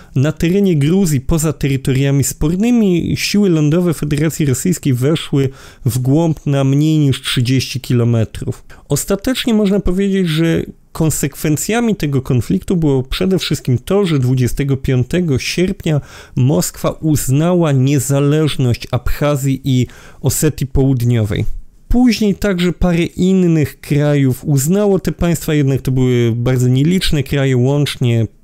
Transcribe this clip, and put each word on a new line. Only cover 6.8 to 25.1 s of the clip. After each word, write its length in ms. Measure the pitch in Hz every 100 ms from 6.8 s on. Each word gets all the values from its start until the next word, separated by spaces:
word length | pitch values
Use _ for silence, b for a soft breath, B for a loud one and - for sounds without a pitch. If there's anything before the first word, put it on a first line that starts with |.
| 156 156
niż 240 | 143 127
trzydzieści 600 | - - 120 131 - 127
kilometrów. 840 | - 123 117 117 110 - 123 - - B B
Ostatecznie 640 | 143 - 196 - 254 -
można 260 | 220 208 202
powiedzieć, 480 | - 180 196 190 180
że 360 | 156 165 165 - - _
konsekwencjami 1040 | - 160 - 147 - 160 151 - 220 233 202
tego 260 | 147 139
konfliktu 560 | - 127 - 185 - 180
było 260 | 156 135
przede 360 | 131 - 190 190
wszystkim 380 | - 139 - 123
to, 280 | - 196 196
że 140 | 147
dwudziestego 580 | 123 131 120 - 139 131
piątego 640 | 135 131 123 170 175 127
sierpnia 640 | - - 185 190 175 151 B B B -
Moskwa 540 | 127 170 - - 220
uznała 840 | - 160 147 - 135 165 180 165
niezależność 1160 | 135 131 143 123 139 143 151 156 - 131 117 -
Abchazji 720 | 120 - - 147 147 139 131
i 240 | 135 127 120 B B B
Osetii 460 | 135 - 156 - 135
Południowej. 800 | 147 135 131 120 120 104 92 110 - - - -
Później 480 | 240 247 208 214 190
także 380 | 208 185 175
parę 300 | 165 180 170
innych 760 | 170 - 180 190 180 165 143 -
krajów 640 | - 143 147 147 135 120 -
uznało 540 | 139 139 196 208 190
te 120 | -